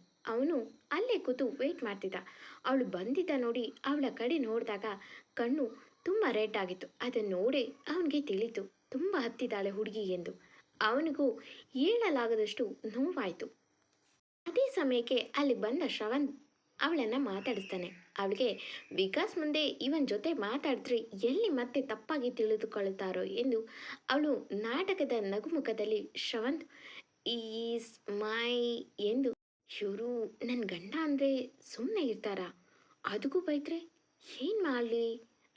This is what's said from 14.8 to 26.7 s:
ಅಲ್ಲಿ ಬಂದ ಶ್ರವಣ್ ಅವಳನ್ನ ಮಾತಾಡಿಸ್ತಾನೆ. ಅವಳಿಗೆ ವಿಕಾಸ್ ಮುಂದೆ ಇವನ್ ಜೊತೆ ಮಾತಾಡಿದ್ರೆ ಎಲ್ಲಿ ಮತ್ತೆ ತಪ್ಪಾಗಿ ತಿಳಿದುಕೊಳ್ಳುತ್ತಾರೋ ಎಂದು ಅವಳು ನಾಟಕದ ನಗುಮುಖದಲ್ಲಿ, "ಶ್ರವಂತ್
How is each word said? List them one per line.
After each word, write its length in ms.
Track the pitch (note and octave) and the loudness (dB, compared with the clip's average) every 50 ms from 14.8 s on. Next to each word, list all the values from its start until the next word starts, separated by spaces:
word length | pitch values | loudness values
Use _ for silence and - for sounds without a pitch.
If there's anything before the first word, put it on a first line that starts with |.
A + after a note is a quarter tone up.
| D4 C4 B3+ A#3+ A#3+ - C#4 | 2 4 4 2 2 2 2
ಅಲ್ಲಿ 380 | A#3+ A3+ - - - D4 C#4 A#3+ | 0 0 0 0 2 4 4 2
ಬಂದ 280 | G3 G3 G#3+ B3+ F4 E4+ | 2 2 0 0 0 0
ಶ್ರವಣ್ 420 | - - - G#3+ G#3+ B3 D4 D4 - - - - _ _ _ _ _ _ - | 0 -2 -2 -2 0 0 2 0 0 -2 -8 -18 _ _ _ _ _ _ -2
ಅವಳನ್ನ 340 | - D4+ F4 D4+ A#3+ G#3+ A#3 | 0 2 2 2 2 2 2
ಮಾತಾಡಿಸ್ತಾನೆ. 720 | C4+ C#4+ G#3+ F#3+ G3 - C4+ A#3 G3 F#3+ - G3 F#3 F3 F3+ - - - - - - | 0 0 0 -2 -2 -2 -2 -2 -2 -4 -4 -6 -4 -6 -6 -10 -14 -20 -10 -2 0
ಅವಳಿಗೆ 360 | G3 G3 G3 - C4 A3+ G3 - - - - - - - - | 0 2 2 2 2 2 0 -2 -6 -12 -12 -12 -12 -6 0
ವಿಕಾಸ್ 420 | F#3 G3 F#3+ F#3+ D4 F4+ A4 - F4+ | 0 2 2 2 0 0 0 0 -2
ಮುಂದೆ 280 | D4+ D4+ D4 D#4 D4+ | 0 0 2 2 2
ಇವನ್ 420 | - - - - C4 D4+ D#4+ C#4 F#3+ | 0 0 0 0 0 2 2 2 2
ಜೊತೆ 240 | G3+ G#3 - D#4+ | 0 0 0 0
ಮಾತಾಡಿದ್ರೆ 640 | E4 B3 G3+ G3+ A#3+ D4 - D4+ B3+ G#3+ - - B3 A3+ | 0 0 0 -2 -2 0 0 0 0 0 0 0 0 0
ಎಲ್ಲಿ 500 | A3+ - - F#3+ G#3 A#3+ C4+ F#4+ A#4 G#4 | 0 -2 -6 0 2 2 4 4 2 2
ಮತ್ತೆ 340 | D4 B3 A#3+ B3 - C#4+ | 2 2 0 0 0 -2
ತಪ್ಪಾಗಿ 480 | C4+ - G#3+ - - - D#4+ D4 A#3+ B3 | -2 -2 -4 -6 -4 -2 -2 0 0 0
ತಿಳಿದುಕೊಳ್ಳುತ್ತಾರೋ 920 | B3 - A3 G#3+ A3 G#3+ A3+ G#3+ - G#3 G3 G3 F#3+ F#3+ G3 F#3+ F3+ F3+ F#3+ | 0 2 2 4 2 2 0 -2 -2 0 0 0 0 -2 -2 -2 0 -2 -2
ಎಂದು 440 | F#3+ G3 A3+ B3 C4+ A#3 A3 A3+ - - - - - - - - - | -2 0 0 2 2 2 2 0 -4 -10 -14 -12 -12 -14 -10 -2 0
ಅವಳು 380 | C4+ D4 D4+ D4+ C4 G3+ - - | 2 4 4 4 2 2 0 -2
ನಾಟಕದ 600 | G3 G3+ G#3+ A3+ A#3+ D#4 F#4+ G4 F#4+ G4 D4 A#3 A#3+ A3+ | -4 -2 -2 0 0 0 0 0 2 2 2 2 2 0
ನಗುಮುಖದಲ್ಲಿ, 880 | G#3 G3 G3 G#3+ G#3 D4+ E4 D4+ - A#3 A3 G#3+ G#3 G#3 A3 G#3 - - - | 2 0 0 -2 -2 0 -2 0 0 0 0 0 0 0 0 0 -2 -4 -8
"ಶ್ರವಂತ್ 540 | - - - - A3+ G#3+ B3+ D#4+ D#4 - - | -6 -6 -4 -2 0 0 0 0 -2 -4 -10